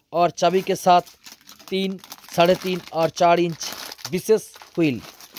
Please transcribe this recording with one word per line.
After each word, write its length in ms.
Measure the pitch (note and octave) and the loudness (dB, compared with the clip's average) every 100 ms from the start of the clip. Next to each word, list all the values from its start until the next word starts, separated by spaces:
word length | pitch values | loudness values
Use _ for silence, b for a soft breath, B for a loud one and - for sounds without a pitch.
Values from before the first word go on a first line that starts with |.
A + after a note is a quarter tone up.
| _ | _
और 180 | E3 F3 | -2 0
चाबी 300 | - F3 F#3 | 0 0 0
के 140 | F#3 F#3 | -2 -2
साथ 260 | - F3 - - - - _ - - | 4 4 2 -12 -20 -20 _ -20 -8
तीन, 280 | F#3+ F#3+ F#3+ - - - - | -4 -4 -6 -14 -20 -6 2
साढ़े 200 | F3 F3+ | 4 2
तीन 260 | F#3+ F3+ - | 0 -6 -6
और 160 | D#3+ E3 | -2 -2
चार 300 | - F3 F3 | 2 2 4
इंच 300 | F3 D#3+ - - - - - | 0 -4 -12 -14 -16 -16 -8
विशेष 360 | F3 - G#3+ - - - - | -6 0 -2 -2 -20 -12 -2
wheel। 240 | D#3+ A#2 - - - | -2 -2 -10 -20 -20